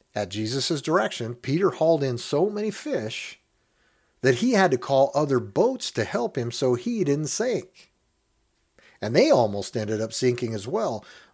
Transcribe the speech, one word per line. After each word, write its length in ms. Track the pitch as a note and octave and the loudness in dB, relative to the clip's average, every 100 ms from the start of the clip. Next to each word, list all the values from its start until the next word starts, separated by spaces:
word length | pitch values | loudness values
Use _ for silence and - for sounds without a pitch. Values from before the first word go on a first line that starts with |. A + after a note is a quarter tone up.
| _ | _
at 140 | G#2+ G2+ | -6 -4
Jesus' 520 | G#2 G#2+ C3 - D#3 | -4 -4 -2 -2 -2
direction, 540 | D#3 F3 G#3+ - A2+ | 0 0 0 -4 -8
Peter 360 | A#2+ - D#3 F#3+ | -8 -2 0 0
hauled 320 | - D#3+ E3 | 2 2 4
in 160 | C3+ A#2+ | 2 -4
so 300 | - D3 G3+ | -2 0 0
many 200 | G#3 G#3+ | 0 -6
fish 680 | G3+ D4+ C4+ A2 - - - _ _ _ _ _ _ _ _ | -6 -6 -6 -4 -8 -12 -16 _ _ _ _ _ _ _ _
that 160 | C3 B2 | 2 2
he 160 | B3 | 2
had 180 | G#3+ F#3 | 4 4
to 60 | B2+ | 2
call 320 | - C3+ C#3 | 2 4 4
other 260 | C#3+ D3+ B2+ | 2 2 0
boats 500 | G#2 C#3+ A#3 C4 - | 0 0 0 0 -6
to 120 | - | -4
help 340 | G#2+ G#3+ A3+ C3+ | -4 -2 -4 -4
him 140 | A#2 | -6
so 220 | - C3 | -2 0
he 280 | A#2+ A#2+ G#3+ | 0 0 -2
didn't 240 | D3+ C#3+ D3+ | 0 0 -2
sink. 600 | - B3 G3 - - - _ _ _ _ _ _ _ _ _ _ _ | -2 -2 -2 -6 -18 -20 _ _ _ _ _ _ _ _ _ _ _
And 140 | G#2+ C#3 | 0 2
they 140 | D#4 | 6
almost 480 | D3+ A2 G2+ - A#2 | 6 4 0 -6 -6
ended 200 | G#2+ G#2+ | -4 -4
up 100 | A2 | -4
sinking 400 | - B2+ A#2+ A#2 | 0 0 0 -2
as 160 | A2 G#2 | -4 -4
well 340 | G3+ G3 A2 - - - | -4 -2 -4 -10 -20 -20